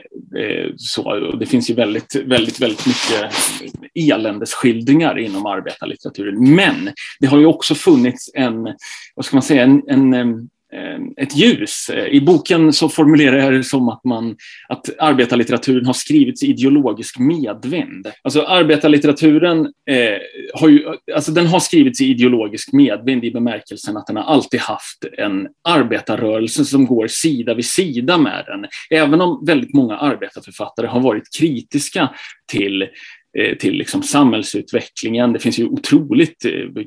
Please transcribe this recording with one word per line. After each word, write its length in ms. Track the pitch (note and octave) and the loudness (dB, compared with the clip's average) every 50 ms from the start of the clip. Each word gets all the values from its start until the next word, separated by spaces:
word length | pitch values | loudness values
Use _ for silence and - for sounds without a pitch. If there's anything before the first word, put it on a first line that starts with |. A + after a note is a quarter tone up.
| - _ - - - _ - - | -12 _ -20 -20 -20 _ -10 -8
eh, 300 | G#2+ G#2+ - - E2+ - - | -6 -6 -6 -6 -6 -8 -10
så, 260 | - - - - A2+ | -10 -12 -8 -8 -6
och 360 | - - G#2 G#2 F#2 - - A2+ | -6 -4 -4 -4 -4 -6 -6 -6
det 80 | - | -2
finns 240 | - C3 A#2+ A#2+ A#2 | 0 0 0 0 -2
ju 40 | A2+ | -2
väldigt, 420 | B2 A2+ G#2 G#2+ A2+ - - - C3+ C3+ | 0 -2 -2 -2 -6 -8 -6 -8 -6 -2
väldigt, 360 | B2+ B2+ A#2+ - A2 - - | 0 0 0 0 -2 -4 -4
väldigt 260 | C3 A2+ G#2+ - - | -4 -4 -4 -2 -2
mycket 480 | B2+ A#2+ - - - A2+ G#2 - - - - - - - - - - - - - - _ | -2 -2 -2 -2 -4 -4 -4 -4 -6 -4 -2 -2 -2 -4 -6 -12 -16 -16 -18 -20 -10 _
eländesskildringar 1200 | E3+ D#3+ C#3+ G2 A2 A2 G#2+ G2+ G#2 A2+ - - - - B2 A2+ A#2 A#2 C3 C#3+ E3 E3 B2+ G2 G#2 | -2 0 0 0 0 -2 -4 -6 -6 -8 -8 -4 0 0 0 0 0 2 2 2 4 2 0 -2 -4
inom 280 | A2+ G#2 F#2+ G2 G#2 | -6 -6 -8 -6 -6
arbetarlitteraturen. 1080 | G#2 G2 F#2+ - D#2+ - - - - - - - - - - G2+ G2+ G2 A2+ B2+ C3+ D#3+ | -6 -6 -6 -8 -10 -12 -12 -12 -12 -12 -12 -14 -14 -12 -10 -8 -6 0 4 6 6 6
Men 360 | F#3+ G3 E3 - - F#2 G2 - - - - - - | 6 4 2 0 -2 -6 -10 -10 -12 -16 -18 -4 -2
det 60 | C#3 | 0
har 120 | C3 C#3+ D3 | 4 6 6
ju 80 | D3+ | 6
också 280 | E3 D#3 D#3+ - - D#3 | 6 4 2 -2 -4 -4
funnits 560 | - - F#3 D3+ B2 A#2+ B2 B2+ - - - - | 0 4 4 4 4 4 0 -2 -6 -14 -10 -6
en, 300 | C#3 C3 A#2+ A2+ A2+ A2+ A2 - - - - - - - - _ | -4 -4 -4 -4 -6 -8 -10 -12 -14 -18 -18 -18 -20 -20 -16 _
vad 100 | - - | -12 -6
ska 120 | - C#3 | 0 0
man 60 | C3 | 0
säga, 200 | C3 - D3 B2+ | 2 4 4 6
en, 200 | B2 C3+ C#3 C#3+ C#3 C#3 | 6 6 6 4 4 2
en, 260 | C3+ C3+ C3+ C3 B2+ | 2 2 4 4 2
em, 340 | B2 A#2+ A#2+ A2+ A2+ A#2+ - _ _ _ _ | 2 0 -2 -4 -6 -10 -16 _ _ _ _
eh, 520 | - G2 F2+ F2+ - - - - - - C3+ | -16 -14 -12 -12 -12 -12 -12 -14 -10 -8 -8
ett 120 | C3+ D3 | -2 0
ljus. 540 | C#3+ G#3+ A#3+ E3+ G2 G#2 - - - - - - A2+ G#2 - | 4 4 4 4 2 -2 -6 -8 -8 -8 -6 -6 -6 -2 2
I 100 | C#3 C#3+ | 2 4
boken 520 | C#3 E3+ F3+ D3 - - F3+ E3 D#3+ D#3 | 6 6 4 4 2 2 2 4 4 4
så 160 | D3 - E3+ C#3+ | 4 2 0 0
formulerar 500 | - E3+ D3+ D3 D#3 D3 D3 C3 B2+ C#3 | 2 2 4 6 6 6 6 4 4 4
jag 140 | C3+ C#3 | 4 2
det 120 | C3 C3 A#2+ | 2 0 0
som 240 | - C#3+ C3 B2 A#2 | -2 -2 0 0 -2
att 160 | A2+ - - | -4 -4 -4
man, 320 | B2+ A#2 A2 A2+ A#2 G#2+ - - - - - - - | -4 -4 -4 -6 -8 -10 -12 -18 -20 -20 -20 -14 -12
att 220 | B2+ - - - - - | -12 -10 -10 -12 -4 -2
arbetarlitteraturen 880 | D#3+ D3+ C3+ B2+ A#2+ A#2 B2+ A#2+ A#2+ A#2+ B2 A#2 - C#3 B2+ B2 A#2+ | 0 2 2 2 2 2 2 0 2 0 -2 -2 0 0 0 0 0
har 60 | C3 | 0
skrivits 500 | B2 - - - D3+ D3+ C3+ B2 A#2+ - | -2 -2 -2 2 4 4 4 2 0 -2
i 40 | C#3+ | -2
ideologisk 720 | C#3 A#2+ A#2 C3 C3+ C#3+ D3 C3 A2+ G#2 A2 G#2 - - B2 | -2 0 2 2 4 4 4 2 0 -4 -6 -10 -12 -4 0
medvind. 880 | B2 D3+ E3+ D#3+ C3 G#2+ G#2 A2 A#2+ B2+ E3+ E3 - - - F#2 G2 G#2+ - _ | 0 0 0 0 -4 -6 -8 -8 -8 -6 -6 -6 -6 -8 -12 -14 -14 -16 -16 _
Alltså, 200 | - C3+ C3 D3+ | -6 -2 -2 0
arbetarlitteraturen, 1200 | D3 - F#3 F3+ D#3+ D3+ D3+ C#3+ - D3+ D3 C#3+ D#3+ D3+ C#3+ - E3 D#3 D3 D#3 F3 F3 E3 D#3+ D3 - - _ _ D3 | 0 2 2 2 4 4 2 4 4 4 4 4 4 2 2 4 4 4 4 4 2 2 2 0 -2 -4 -6 _ _ -2
eh, 280 | C3+ B2 A#2 A2 G2+ F#2 F#2 - - - - - - | 0 0 0 0 -2 -6 -8 -14 -16 -18 -16 -14 -4
har 140 | - D#3+ D#3 | 2 6 6
ju, 180 | D3 D3 D3+ - - - _ - D#3+ | 6 6 4 0 -8 -10 _ -6 -6
alltså, 180 | D#3 C#3+ D#3+ | -4 -4 -2
den 140 | D#3 F3 F3 | 0 0 2
har 140 | E3 F#3 F3 | 2 2 0
skrivits 400 | - - F3+ D#3 C3+ C3 A#2+ - | 0 2 4 4 4 4 2 0
i 60 | C3+ | 0
ideologisk 640 | C3 B2+ A#2+ B2 B2 B2 A2+ A2 G#2 G#2+ G#2+ - - | 0 2 4 4 4 4 2 0 -4 -6 -10 -6 0
medvind 520 | C3+ C#3+ C#3 A#2 - - A#2 C3 C3 A#2+ A#2 | 4 4 4 4 2 -2 -4 -4 -2 -2 -4
i 60 | A#2 | -4
bemärkelsen 640 | - A#2 A#2+ A#2+ A2 G#2+ - - G2+ - - G#2 G#2 | -4 -4 -4 -4 -4 -6 -10 -14 -16 -12 -10 -10 -10
att 100 | G#2 - | -10 -8
den 100 | - G#2+ | -8 -8
har 80 | G#2+ - | -6 0
alltid 360 | - D3+ C3 - - B2 A2+ | 2 2 2 2 0 -4 -6
haft 440 | - A2+ G#2 - - - - _ - - - - | -4 -6 -8 -10 -10 -16 -16 _ -16 -14 -8 -6
en 300 | G#2 G#2 F#2+ G2 F#2+ - - _ - E3+ | -6 -4 -4 -4 -6 -8 -14 _ -2 0
arbetarrörelse 960 | E3+ D3 A#2+ A2 G#2+ G2+ - - G#2+ G2+ A2+ G#2+ G#2+ A2 A2+ A#2 - D#3 C#3 | 2 2 2 0 -2 -4 -4 -6 -4 -2 -2 -2 -2 -2 -2 -2 -2 -2 -2
som 220 | A#2+ C#3 C#3 C3 | 2 2 2 2
går 200 | A#2+ B2+ A2+ A2 | 4 2 0 0
sida 480 | - - - - D#3+ C#3+ A#2+ A2 A#2+ A2 | -2 -4 -2 -2 -2 -2 -2 -2 -4 -4
vid 120 | A#2+ A#2 | -4 -4
sida 520 | - - F#3 F#3+ D#3+ A#2+ A#2+ B2 E3 F3+ E3 | -2 -2 -2 -2 -2 -4 -4 0 0 2 2
med 260 | C3+ F2+ - F#2 - | 2 0 -2 -6 -10
den. 200 | - G2 G2+ G2+ - - - - - | -12 -12 -14 -14 -14 -16 -18 -6 -2
Även 300 | D#3+ D#3+ D3+ C#3+ D3+ F3+ | 0 2 2 4 4 2
om 240 | F3+ F3 D3 - D3+ | 2 0 -2 -2 -2
väldigt 280 | E3+ D#3 B2+ A#2 - - | 0 0 0 0 2 2
många 220 | C#3 B2 A2 G#2 | 2 2 2 -2
arbetarförfattare 920 | - D3 C#3 A2+ - A#2 - - G#2 - G2 - - G#2 - - A2+ A#2 | -4 -4 -4 -4 -4 -8 -12 -14 -18 -20 -18 -12 -12 -12 -10 -8 -8 -6
har 140 | G#2+ - B2 | -2 -2 0
varit 360 | C3 B2+ G#2 G#2+ - _ - - | 2 2 0 0 -6 _ -4 -2
kritiska 720 | D#3+ E3 C3+ - - _ - C#3+ - - - F#3 C#3+ - - - - - - _ _ | -2 -2 -2 -4 -8 _ -6 -6 -6 -4 -4 -4 -4 -4 -4 -12 -20 -20 -20 _ _
till, 360 | - - G#2+ G2 G2 G2 F#2+ F#2+ F#2+ - - - - - _ _ _ - A2 | -8 -4 -4 -2 -2 -2 -4 -4 -6 -8 -16 -20 -20 -20 _ _ _ -4 -2
eh, 180 | G#2+ G2+ - - | -2 -2 -2 -2
till 160 | - F#2+ - | -2 -2 -2
liksom 280 | G2+ - - - G2 | -2 -6 -4 -6 -6
samhällsutvecklingen. 1300 | - - - C#3+ C#3+ B2 A2 G#2+ G2 - - G2+ - - B2 A2+ - - _ - - A2+ A2+ A#2+ B2 A#2+ | -4 0 2 4 4 4 2 0 -4 -6 -8 -8 -6 -4 -6 -6 -6 -8 _ -10 -8 -4 -2 0 0 0
Det 60 | A2+ A2+ | 0 -2
finns 200 | - A#2 A#2+ E3 | -2 -4 -2 -2
ju 80 | F3 | -2
otroligt, 800 | - C3+ - - - - E3 D#3 C#3 - D3 E3 - - _ - | -2 -4 -6 0 2 2 2 2 2 2 2 2 0 -2 _ -6
eh, 400 | G2+ - F2+ - F#2 F2+ A2 G#2+ | -6 -6 -6 -8 -10 -12 -12 -12